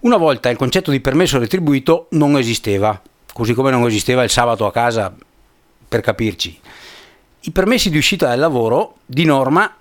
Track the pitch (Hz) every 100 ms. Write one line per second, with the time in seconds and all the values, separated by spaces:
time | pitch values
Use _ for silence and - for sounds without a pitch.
0 | 247 233 160 127 123 120 - 190 185 139
1 | 135 135 180 135 117 185 160 139 - 165
2 | - 165 147 143 117 113 - 98 107 101
3 | - _ _ - 113 120 135 127 120 107
4 | 101 127 117 - 120 113 104 117 120 113
5 | 98 - - _ _ _ _ _ _ 117
6 | 104 101 113 95 - 85 - - - -
7 | - _ _ _ - - 147 240 - 151
8 | 139 190 147 120 160 131 113 127 214 _
9 | _ 127 165 139 131 156 214 -